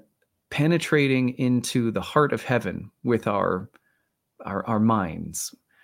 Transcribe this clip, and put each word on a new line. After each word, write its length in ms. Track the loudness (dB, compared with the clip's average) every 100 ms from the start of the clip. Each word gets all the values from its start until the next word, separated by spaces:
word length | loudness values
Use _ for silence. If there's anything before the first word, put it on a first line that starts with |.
| -8 _ _ _ _
penetrating 880 | 0 2 2 2 2 4 2 0 0
into 540 | 0 2 0 0 0
the 100 | -2
heart 320 | 0 2 2
of 80 | 0
heaven 480 | 0 -2 -2 -6 -12 _
with 240 | 0 0 0
our, 420 | 0 0 -2 -6 _ _ _ _ _ _ _ -8
our, 200 | -6 -2
our 140 | 2
minds, 760 | 2 2 -2 -6 -10 -10 -12 -14 _ _